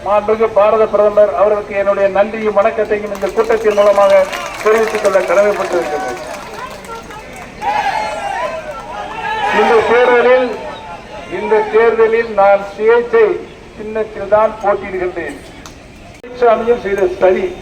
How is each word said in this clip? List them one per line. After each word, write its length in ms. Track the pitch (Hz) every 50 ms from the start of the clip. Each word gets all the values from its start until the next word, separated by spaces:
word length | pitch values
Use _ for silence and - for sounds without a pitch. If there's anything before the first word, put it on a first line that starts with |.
| -
மாண்புமிகு 440 | 185 202 208 202 202 220 214 226 220 - 196
பாரத 260 | 202 214 214 220 220 214
பிரதமர் 400 | - 202 208 208 208 208 208 196 185 175
அவர்களுக்கு 340 | 190 214 214 208 208 202 208 196
என்னுடைய 280 | 196 196 202 196 196 196 190 196
நன்றியும் 400 | 202 220 220 220 220 214 202 196
வணக்கத்தையும் 560 | 196 226 226 - 214 - 220 208 208 208 202
இந்த 120 | 190 190 185 - -
கூட்டத்தின் 380 | - - 240 214 220 214 208 202
மூலமாக 400 | 202 202 196 196 202 196 196 196 190 190 - - - - - - -
தெரிவித்துக் 400 | 214 220 226 220 208 214 214 202
கொள்ள 160 | 202 190 190 - -
கடமைப்பட்டிருக்கின்றேன். 920 | 175 190 202 208 202 180 190 185 175 175 165 151 151 147 127 127 123 117 - - - - - - 440 427 494 523 - - 508 466 453 453 466 - 427 427 440 - - 381 359 - - - - - - - - 807 - - - - - - - - - - - - 659 640 622 605 587 - - - - - - - - - - - - - - - 208 208
இந்த 120 | 214 233 233 220 - -
தேர்தலில், 580 | 220 240 247 240 240 240 233 240 254 254 262 247 214 196 - - - - - - - - - - - - - - 330 370
இந்த 200 | 208 214 220 214 214 - 214
தேர்தலில் 560 | 220 233 233 220 226 226 220 226 226 233 226 214 196
நான் 200 | 196 202 202 196 196 - -
சுயேச்சை 500 | - 214 220 233 240 - 466 - 233 440 392 349 - - - - - - - - -
சின்னத்தில் 520 | 214 214 214 220 214 208 - 202 196 190 208
தான் 180 | 208 220 214 - -
போட்டியிடுகின்றேன். 760 | - 196 202 190 190 196 190 185 175 180 - 170 165 147 139 139 - - - - - - - - - - - - - - - -
பழனிசாமியும் 600 | - - - - 247 240 220 220 220 226 240 - -
செய்த 240 | 196 196 196 190 180 175 - -
சரி. 220 | 185 190 214 190 180 - -